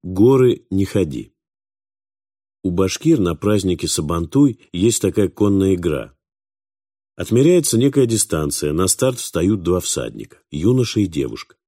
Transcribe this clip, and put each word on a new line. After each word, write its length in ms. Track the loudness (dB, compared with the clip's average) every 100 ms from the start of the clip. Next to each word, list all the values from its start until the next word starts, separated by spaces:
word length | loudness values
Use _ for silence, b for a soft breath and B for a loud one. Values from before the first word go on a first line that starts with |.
Горы 600 | -8 4 4 6 4 2 _
не 140 | -2
ходи. 500 | 0 -2 -2 -4 -12 _ _ _ _ _ _ _ _ _ _ _ _ _
У 100 | -6
башкир 500 | -2 -2 0 0 2
на 140 | 2 0
празднике 520 | 0 0 0 -4 -4
Сабантуй 720 | -4 -4 -4 -2 2 2 0 b
есть 280 | -2 0 0
такая 280 | -2 0 -2
конная 460 | 0 0 2 2 0
игра. 380 | -2 -4 -8 _ _ _ _ _ _ _ _ _ _ -12
Отмеряется 640 | -2 2 4 4 2 2
некая 280 | 2 2 2
дистанция, 680 | 0 -2 -2 -4 -4 -4
на 160 | 0 0
старт 300 | 0 -2 -2
встают 440 | -8 -2 -2 -2
два 160 | -2 -2
всадника, 600 | -2 -6 -8 -12 -18 _ _
юноша 480 | -2 0 0 0 -2
и 60 | -2
девушка. 500 | -2 -6 -8 -18 _